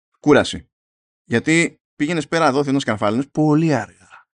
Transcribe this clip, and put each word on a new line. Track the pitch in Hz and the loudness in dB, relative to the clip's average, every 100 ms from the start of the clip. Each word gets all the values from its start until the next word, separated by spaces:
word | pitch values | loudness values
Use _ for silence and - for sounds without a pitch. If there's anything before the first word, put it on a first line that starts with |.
| _ _ | _ _
κούραση. | 147 127 - 87 - _ _ _ _ _ | 2 4 2 -6 -16 _ _ _ _ _
Γιατί | - 117 156 165 160 - _ | -4 -2 0 0 0 -6 _
πήγαινες | - 147 170 139 | -6 -4 -4 -4
πέρα | 165 151 | 0 0
δόθε, | 135 143 | 0 -2
ενώ | 139 | -2
σκαρφάλαινες | 127 101 104 117 139 | -2 -2 -2 -2 -4
πολύ | 156 151 151 165 | -2 0 2 2
αργά. | 127 - _ _ - _ | -2 -6 _ _ -20 _